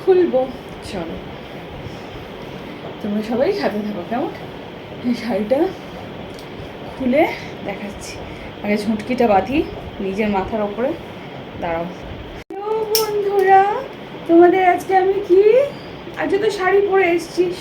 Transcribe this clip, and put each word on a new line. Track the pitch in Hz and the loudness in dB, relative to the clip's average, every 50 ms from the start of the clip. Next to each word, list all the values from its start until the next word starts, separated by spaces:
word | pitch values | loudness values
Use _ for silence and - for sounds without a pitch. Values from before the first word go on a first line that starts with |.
| - | 4
খুলবো, | - 381 359 349 247 233 254 254 262 - - - - - - - - | 4 6 6 6 4 4 2 0 0 -4 -10 -12 -14 -14 -12 -12 -10
চলো | - 190 165 160 185 185 - - - - - - - - - - - - - - - - - - - - - - - - - - - - - - - - - - - - | -8 -8 -6 -6 -8 -10 -10 -12 -12 -14 -14 -14 -14 -14 -14 -12 -12 -12 -12 -12 -12 -12 -12 -12 -12 -12 -12 -12 -12 -12 -12 -12 -12 -12 -12 -12 -12 -12 -12 -12 -12 -8
তোমরা | - 214 202 214 214 220 | -6 -2 -2 -2 -2 0
সবাই | 240 233 269 359 403 403 | 2 2 2 2 2 2
সাথে | 285 - 208 208 214 | 0 0 0 0 -4
থাকো, | 214 196 175 175 - | -4 -4 -6 -6 -4
কেমন? | 226 247 311 - - - - - - - - - - - - - - - - 247 | -2 -2 -2 -2 -4 -8 -12 -12 -14 -14 -14 -14 -14 -14 -14 -14 -12 -6 -4 -2
এই | 240 220 - | -2 -2 -2
শাড়িটা | 226 240 196 214 208 254 277 339 381 - - - - - - - - - - - - - - - - - - - - - - - - - | -2 -2 -2 0 2 2 2 2 0 -2 -6 -12 -14 -14 -12 -12 -12 -12 -12 -12 -12 -12 -12 -14 -14 -12 -12 -12 -12 -12 -14 -12 -12 -8
খুলে | - 262 247 247 294 339 392 - - - - - - - | -4 -2 2 4 4 4 2 2 -4 -10 -12 -12 -10 -8
দেখাচ্ছি, | 196 196 196 208 202 202 - - - - - - - - - - - - - - | -8 -8 -8 -8 -10 -10 -10 -12 -12 -12 -12 -12 -12 -12 -12 -12 -14 -12 -8 -2
আগে | 208 208 214 208 | 0 0 0 2
ঝুঁটকিটা | 202 226 208 - - 254 240 240 233 202 | 0 -2 -2 -2 -2 0 2 4 6 6
বাঁধি | 190 190 - 262 311 370 - - - - - - - 202 | 4 4 2 0 0 0 -2 -4 -10 -12 -12 -10 -6 -6
নিজের | 190 190 196 220 208 202 | -4 -2 -2 0 0 0
মাথার | 190 190 190 226 220 208 202 | 0 0 -2 -2 -2 -2 -2
ওপরে, | 208 - 233 277 349 - - - - - - - - - - - - - 185 | -2 -2 -2 -2 -2 -4 -10 -14 -14 -14 -14 -14 -14 -14 -14 -12 -12 -8 -6
দাঁড়াও। | 175 165 165 170 180 180 - - - - - - - - - - - | -4 -2 -2 -4 -6 -8 -12 -12 -12 -12 -12 -12 -12 -14 -14 -14 -12
হ্যালো | 330 392 403 427 440 440 440 427 427 | -12 -8 -4 -2 -2 -2 0 2 4
বন্ধুরা, | 440 440 427 415 415 392 392 403 403 381 381 381 381 392 403 427 508 539 - - - - - - - - - | 4 4 4 0 0 0 2 2 4 6 8 8 8 8 6 2 -2 -4 -8 -12 -14 -14 -14 -14 -8 0 6
তোমাদের | 339 339 349 349 339 381 370 359 349 | 8 8 10 8 8 6 6 4 4
আজকে | 349 - - 381 381 370 | 4 2 2 4 4 4
আমি | 381 392 392 - - | 4 2 0 2 4
কি, | 349 381 403 427 440 508 571 571 554 - - - - - - - - - | 6 8 8 8 8 6 6 4 -2 -8 -12 -14 -14 -14 -14 -12 -8 -4
আজকে | 208 285 339 392 427 | -2 0 0 2 2
তো | 440 381 - | 2 0 2
শাড়ি | 370 370 381 403 403 381 | 0 4 4 4 4 4
পরে | 381 381 370 349 349 | 4 4 4 4 4
এসেছি, | 339 - - - - 359 359 359 - | 2 0 -2 0 0 2 2 0 -2